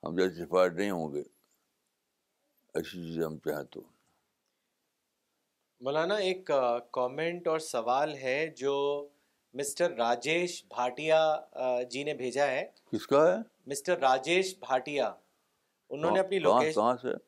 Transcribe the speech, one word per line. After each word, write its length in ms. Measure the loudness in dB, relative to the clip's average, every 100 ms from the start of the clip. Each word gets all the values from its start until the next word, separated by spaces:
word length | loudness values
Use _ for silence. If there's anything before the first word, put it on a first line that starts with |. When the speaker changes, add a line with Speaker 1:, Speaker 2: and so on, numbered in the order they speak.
Speaker 1:
ہم 120 | -4 0
جسٹیفائیڈ 580 | 0 0 0 4 4
نہیں 180 | 2 -2
ہوں 220 | -2 -4
گے 80 | -6 -8 _ _ _ _ _ _ _ _ _ _ _ _ _ _
ایسی 160 | -8 -8
چیزیں 360 | -10 -8 -4 -4
ہم 120 | -4
چاہیں 260 | -6 -6
تو۔ 180 | -8 -16 -20 _ _ _ _ _ _ _ _ _ _ _ _ _ _ _ _ _ _ _
Speaker 2:
مولانا، 360 | -4 -2 0 0
ایک، 360 | 0 -2 0
آ، 280 | 2 2 0
کمنٹ 680 | -4 -4 -2 -2 -4 -4 -2
اور 120 | -2
سوال 560 | -2 -4 0 0 0 -4
ہے 320 | -4 -2 -4
جو 600 | -4 -2 0 0 -2 -6 _ _ _ _
مسٹر 380 | -8 -6 0 -2
راجیش 760 | 2 2 2 0 0 0 -6 -12
بھاٹیا، 760 | -4 -2 -2 2 4 4 0 -4
آ، 300 | -4 -2 0
جی 220 | -2 -6
نے 100 | -6
بھیجا 340 | -4 -4 0 0
ہے۔ 240 | 0 -6 _ _
Speaker 1:
کس 160 | -8 2
کا 260 | 6 6
ہے؟ 40 | 4 -4 _ -10
Speaker 2:
مسٹر 320 | -8 -2 2
راجیش 580 | 4 2 2 0 0 -6
بھاٹیا۔ 540 | -2 -2 0 -2 -2 -4 _ _ _ _ _ _ _
انہوں 220 | -4 0
نے 40 | 2
Speaker 1:
کہاں، 100 | 2
Speaker 2:
اپنی 140 | 2
Speaker 1:
کہاں، 140 | 4
Speaker 2:
لوکیش-، 220 | 6 4 2
Speaker 1:
کہاں 220 | 2 0
سے؟ 60 | -2 -6